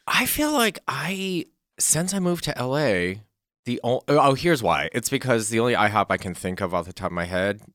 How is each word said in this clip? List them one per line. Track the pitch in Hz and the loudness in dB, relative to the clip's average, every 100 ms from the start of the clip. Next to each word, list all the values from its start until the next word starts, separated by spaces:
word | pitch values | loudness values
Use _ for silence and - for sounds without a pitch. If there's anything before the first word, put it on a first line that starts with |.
| - | -4
I | - 254 | -2 0
feel | - 302 | 0 0
like | 294 226 - - | 2 0 -2 -6
I, | 135 156 190 190 175 - _ _ - | -6 -4 -4 -4 -4 -6 _ _ -4
since | - 156 185 | 0 0 0
I | 196 | 0
moved | 175 170 | 0 -2
to | - - | -4 -4
L | 127 143 | -2 0
A, | 139 90 90 101 - _ _ _ - | 2 2 0 -4 -12 _ _ _ -8
the | 120 | -4
o-, | 120 127 - | 0 0 2
oh, | 147 139 | 4 4
here's | 135 170 147 | 4 2 2
why. | 95 76 78 | 2 2 0
It's | 123 - | -4 -2
because | 135 131 117 107 | -2 0 0 2
the | 113 | 0
only | 123 | 2
ihop | 101 107 104 98 | 4 4 2 2
I | 95 | 0
can | 95 | -4
think | 85 92 92 | -6 -6 -4
of | 95 | -2
off | 90 85 | -2 -4
the | |
top | - 92 | -6 -6
of | |
my | 87 87 | -4 -2
head | 92 101 104 - | 0 0 -2 -10